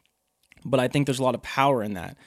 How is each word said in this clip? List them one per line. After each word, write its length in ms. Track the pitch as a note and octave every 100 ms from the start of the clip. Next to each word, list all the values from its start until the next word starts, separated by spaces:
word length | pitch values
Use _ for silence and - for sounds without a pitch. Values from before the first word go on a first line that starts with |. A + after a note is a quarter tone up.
| _ _ _ _ _ _
But 160 | C#3 C3
I 80 | B2
think 180 | D3 C#3
there's 120 | B2+
a 60 |
lot 100 | B2+
of 80 | A#2
power 400 | - - C#3 B2+
in 120 | G#2+
that. 240 | F#2+ - -